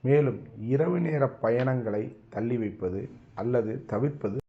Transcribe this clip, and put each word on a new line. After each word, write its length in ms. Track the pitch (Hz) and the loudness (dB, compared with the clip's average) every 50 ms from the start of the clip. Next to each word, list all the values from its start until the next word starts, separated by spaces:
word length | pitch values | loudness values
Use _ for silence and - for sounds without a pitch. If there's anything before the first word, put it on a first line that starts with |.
மேலும் 640 | - 127 139 147 151 131 107 107 - - - - 110 117 | 4 6 6 6 6 4 0 -4 -10 -14 -14 -10 -2 0
இரவு 320 | 135 139 160 175 180 175 | 2 2 2 2 2 0
நேர 280 | 170 156 156 147 135 131 | 0 0 2 2 2 0
பயணங்களை 880 | - - - 113 117 120 127 135 131 127 117 110 101 104 107 - - - - - | 0 0 0 2 2 4 2 2 2 0 0 0 -2 -2 -4 -4 -10 -16 -20 -10
தள்ளி 280 | - - 110 120 123 117 | -6 -4 -2 0 0 0
வைப்பது 520 | 110 104 98 - 95 90 92 98 - - - - - - - | -2 -4 -4 -4 -4 -4 -4 -4 -6 -8 -12 -18 -20 -14 -10
அல்லது 500 | - 101 120 123 120 107 107 113 135 - | -6 -2 2 2 2 2 0 -4 -6 -6
தவிர்ப்பது. 500 | - 107 104 127 147 143 - - 101 98 123 - | -4 -2 0 0 0 -2 -2 -6 -4 -4 -4 -8